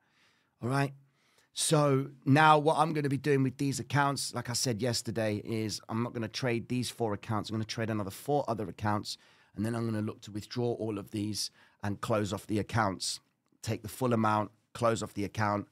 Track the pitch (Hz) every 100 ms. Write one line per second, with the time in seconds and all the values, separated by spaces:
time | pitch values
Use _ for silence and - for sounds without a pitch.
0 | _ _ _ _ _ _ 117 139 143 -
1 | _ _ _ _ _ - - 156 147 135
2 | 139 - - 139 156 151 147 147 160 151
3 | 143 139 147 139 131 - 139 131 - 143
4 | 139 139 - 120 120 117 131 107 123 113
5 | - 110 110 104 - 113 110 90 - 113
6 | 120 120 110 - 123 117 117 123 117 -
7 | 113 101 - 107 - 110 107 - 110 110
8 | 95 - - 143 - 113 98 - 107 104
9 | - - _ _ _ - 110 117 113 110
10 | 107 - - 104 - 127 120 117 110 101
11 | 95 110 104 101 - - _ _ 101 101
12 | - 110 104 98 - 104 92 120 104 92
13 | - - _ _ _ _ - - 113 -
14 | 127 113 110 107 104 - _ - 117 113
15 | 104 - 98 - 104 104 98